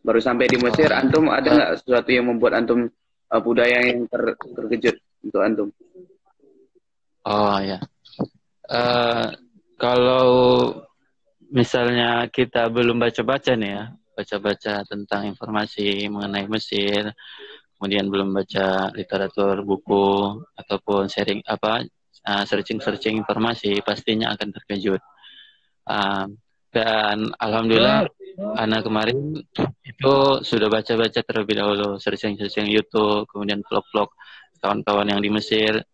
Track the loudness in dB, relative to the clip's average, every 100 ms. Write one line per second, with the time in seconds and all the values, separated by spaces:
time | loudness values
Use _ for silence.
0 | 2 2 2 0 2 2 2 4 2 4
1 | 2 4 4 2 4 4 4 -2 0 0
2 | 4 2 2 2 2 2 2 2 0 _
3 | _ _ _ 0 2 2 4 4 2 0
4 | -2 -2 -2 -4 -10 -10 -4 0 0 0
5 | _ _ -6 0 0 0 -4 _ _ -20
6 | -20 _ _ _ _ _ _ _ _ _
7 | _ _ -4 0 2 0 -2 -6 -10 _
8 | _ -10 -10 _ _ _ -6 -2 0 0
9 | 0 0 -2 -6 _ _ _ _ 0 4
10 | 4 4 6 6 6 4 2 -4 -16 _
11 | _ _ _ _ -2 2 2 2 2 2
12 | 2 0 -2 -2 0 2 0 2 2 2
13 | 0 0 -2 0 0 0 0 -6 -10 -16
14 | _ -12 -8 -4 -2 -2 -4 -6 -6 -10
15 | -6 -4 -4 -8 -4 -4 -4 -4 -4 -2
16 | -4 -6 -6 -6 -4 -6 -4 -2 0 -2
17 | -4 -10 -20 -20 -20 -20 _ _ -4 -2
18 | 0 -2 -2 -2 -4 -2 0 0 -4 -8
19 | -6 -4 -4 -2 0 0 -2 -4 0 2
20 | 4 2 0 -6 -14 -20 -8 -8 -2 -2
21 | -2 -2 -4 -4 -6 -4 -2 -2 -6 _
22 | _ _ -4 -2 0 -4 -4 -4 -4 -4
23 | -2 -4 -2 -2 0 -2 -2 -2 -2 -4
24 | -2 -2 -2 -4 -8 -10 _ -4 0 -2
25 | _ _ -20 -20 -20 _ _ _ -6 -2
26 | 0 -2 -6 -10 _ _ _ -2 0 0
27 | 0 -2 -4 -4 -2 0 2 4 4 4
28 | 0 _ -20 -10 -6 -4 -2 -2 -2 -2
29 | 0 -2 -4 -8 -10 -4 -4 -6 -20 -2
30 | 2 4 4 2 0 0 2 0 0 0
31 | 2 0 -4 -4 -2 0 0 0 -2 -4
32 | -4 -4 -4 -4 -4 -2 0 0 0 0
33 | 2 0 -4 -8 -4 -6 -2 -4 -2 -2
34 | -2 _ -20 -20 _ _ -2 -2 0 0
35 | 2 0 0 -2 0 0 2 0 -6